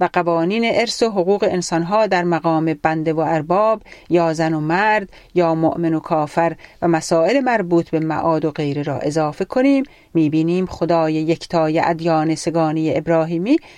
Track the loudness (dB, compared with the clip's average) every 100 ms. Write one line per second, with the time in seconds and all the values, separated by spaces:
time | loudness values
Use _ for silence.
0 | -2 0 0 0 0 0 0 0 -2 0
1 | -2 0 0 0 0 -2 -2 -2 0 0
2 | 2 0 0 0 0 0 0 -2 -2 -2
3 | -2 -2 0 -2 0 0 2 -2 -6 -20
4 | -2 2 2 0 -2 -2 0 0 2 0
5 | -2 -12 -6 0 0 2 0 0 -2 -2
6 | -2 -2 0 0 0 -2 -12 -4 0 0
7 | 2 2 2 2 0 0 2 0 0 -2
8 | -2 -2 0 0 -2 -2 -4 -2 -4 -4
9 | -2 0 -2 -4 -4 0 2 2 0 -10
10 | _ 0 2 2 0 0 -2 -2 0 0
11 | 0 0 -2 -2 -2 -2 0 0 0 0
12 | 0 0 0 -2 -2 0 0 0 -2 -2
13 | 0 0 0 -2 0 0 -2